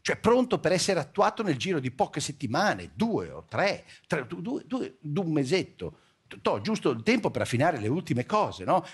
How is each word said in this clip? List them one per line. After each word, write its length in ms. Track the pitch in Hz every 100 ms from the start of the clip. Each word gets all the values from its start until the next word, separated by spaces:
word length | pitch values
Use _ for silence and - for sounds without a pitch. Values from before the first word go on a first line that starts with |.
cioè 160 | - 147
pronto 420 | 214 247 247 190
per 140 | 160
essere 260 | 180 - 175
attuato 440 | 139 - - 220
nel 120 | 208 135
giro 240 | 175 165
di 120 | 127
poche 280 | - 196 151
settimane, 720 | - 143 120 139 202 107 87
due 360 | 92 233 160 85
o 160 | 71 -
tre, 380 | 113 196 170 - - _
tre, 220 | 160 117
du-, 140 | 175
due, 220 | 180 269 -
due, 320 | 254 - -
d'un 320 | 151 151 175
mesetto. 680 | 151 131 180 - - 85 - _ _ _ -
Toh, 200 | 220 123
giusto 280 | 147 220 170
il 140 | 117
tempo 260 | 113 240 180
per 140 | 117
affinare 360 | - 120 160 143
le 80 | 104
ultime 380 | 160 - 123 123
cose, 380 | 214 151 90
no? 200 | 92 180 -